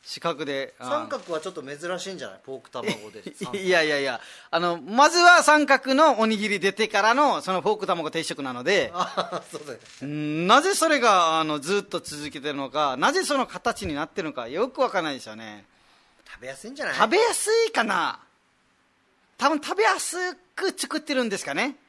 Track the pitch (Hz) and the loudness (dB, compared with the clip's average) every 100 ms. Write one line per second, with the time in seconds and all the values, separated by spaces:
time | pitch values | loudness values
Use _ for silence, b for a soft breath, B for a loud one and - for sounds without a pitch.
0 | - - 170 143 147 139 135 _ 123 147 | -14 -8 -6 -6 -6 -6 -8 _ -6 -6
1 | 110 247 180 160 185 180 135 147 175 180 | -4 -10 -6 -8 -8 -12 -12 -12 -8 -8
2 | 185 185 120 95 - 131 - 127 107 - | -8 -10 -12 -14 -14 -14 -12 -8 -6 -6
3 | 107 107 185 - 196 202 190 180 156 143 | -10 -16 -18 -12 -10 -6 2 2 2 0
4 | 139 117 B B B 165 175 170 139 226 | -2 -4 B B B -2 0 -2 -2 4
5 | 302 349 349 349 294 302 294 269 262 269 | 6 8 8 8 8 4 6 2 4 6
6 | 311 220 220 214 214 202 185 196 214 208 | 6 6 2 0 -2 0 -2 0 0 4
7 | 214 240 294 175 156 185 175 214 196 175 | 4 4 4 2 -2 -2 0 -2 -2 -2
8 | 156 165 160 147 135 123 127 196 120 175 | -2 -4 -6 -6 -8 -6 0 0 0 -4
9 | 180 - - 170 - 185 151 117 - - | -4 -4 -6 -8 -12 -16 -14 -16 -18 -14
10 | 135 151 151 151 180 240 349 403 320 294 | -8 -6 -4 -2 4 4 4 0 2 4
11 | 233 196 165 160 156 151 139 202 196 175 | 4 4 4 2 0 -4 -2 -4 -2 -10
12 | - 147 147 147 139 143 135 147 147 127 | -8 -10 -10 -8 -8 -6 -6 0 0 2
13 | 196 339 - 285 240 - 240 226 190 143 | 0 0 -2 -2 -2 -4 -6 -4 -6 -6
14 | 160 - 160 135 117 151 254 285 254 190 | -6 -6 -8 -8 -8 -4 -4 0 0 0
15 | 160 135 110 107 110 104 - b b b | -4 -6 -12 -14 -14 -16 -20 b b b
16 | b b - - 127 135 214 277 226 131 | b b -20 -16 -14 -14 -14 -10 -6 0
17 | 220 415 466 339 - 453 453 - 208 185 | 2 4 2 0 0 2 2 0 0 0
18 | 151 - _ _ _ _ _ _ _ _ | -2 -4 _ _ _ _ _ _ _ _
19 | _ _ _ _ 269 302 294 370 440 - | _ _ _ _ 0 0 -4 0 2 0
20 | - 349 359 - _ - 370 - 254 311 | -4 -4 -6 -8 _ -6 -6 -4 -6 -6
21 | 302 269 233 190 - 143 247 277 | -2 -2 -2 -4 -6 -4 -4 -6